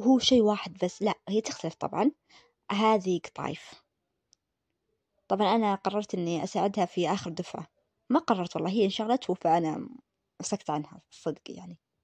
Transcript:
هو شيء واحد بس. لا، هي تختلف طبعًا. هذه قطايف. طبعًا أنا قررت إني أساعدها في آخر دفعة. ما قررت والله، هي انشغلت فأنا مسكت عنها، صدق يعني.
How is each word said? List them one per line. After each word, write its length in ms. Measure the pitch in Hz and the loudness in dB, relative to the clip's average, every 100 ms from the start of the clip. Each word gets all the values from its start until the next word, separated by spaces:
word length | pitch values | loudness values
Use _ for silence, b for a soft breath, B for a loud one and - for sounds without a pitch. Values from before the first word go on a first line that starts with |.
هو 180 | 226 262 | 4 4
شيء 240 | - 254 | 6 6
واحد 360 | 214 208 - 160 | 6 2 -4 -4
بس. 180 | 180 - | -4 0
لا، 120 | 202 - - | -2 -2 -2
هي 120 | 208 | -2
تختلف 340 | 226 - 160 | -2 -6 -8
طبعًا. 360 | - - - 240 - _ b b _ _ | -6 -6 0 0 0 _ b b _ _
هذه 500 | 202 220 220 185 175 | 0 4 4 2 -2
قطايف. 600 | - - 143 165 - - _ _ _ _ _ _ _ _ _ _ _ _ _ _ _ | -4 -10 -8 -8 -12 -20 _ _ _ _ _ _ _ _ _ _ _ _ _ _ _
طبعًا 280 | 196 311 226 | 0 2 2
أنا 180 | 214 | 2
قررت 400 | 196 - 202 208 | -2 -2 -4 -4
إني 300 | 190 170 170 | -4 -2 -4
أساعدها 400 | 160 196 190 196 | -4 -2 -2 0
في 240 | 175 - 165 | -2 0 -2
آخر 180 | 190 180 | -2 -4
دفعة. 360 | 160 180 - 165 _ _ _ _ | -8 -10 -10 -14 _ _ _ _
ما 80 | 269 | 0
قررت 360 | 330 196 175 - | 2 -2 0 -4
والله، 140 | 165 | -2
هي 140 | 208 | 2
انشغلت 480 | 196 190 214 254 - | 2 0 0 0 0
فأنا 560 | 185 165 165 160 151 - - _ _ _ _ | -2 2 2 2 -4 -8 -14 _ _ _ _
مسكت 300 | 180 202 - | -8 -6 -4
عنها، 300 | 151 151 - _ | -6 -6 -14 _
صدق 400 | - - - - | -10 -8 -8 -12
يعني. 280 | - 180 175 _ _ | -16 -16 -20 _ _